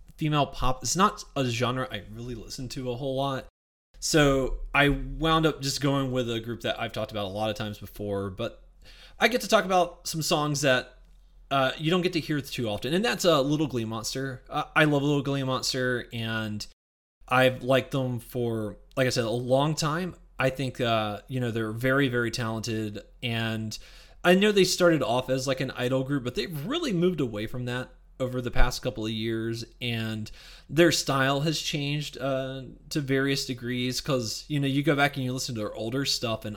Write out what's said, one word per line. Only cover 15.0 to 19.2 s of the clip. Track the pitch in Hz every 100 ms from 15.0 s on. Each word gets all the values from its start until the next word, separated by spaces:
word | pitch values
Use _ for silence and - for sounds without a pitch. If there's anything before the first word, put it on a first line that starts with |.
Little | 143 147
Glee | 143 139
Monster, | 131 127 113 135 127 123 -
and | 117 113 113 110 107 - - _ _ _ _ -
I've | 127 127 120
liked | 123 131 123
them | 139 127 120
for, | - 127 117 113 107 - - -
like | 127
I |
said, | 123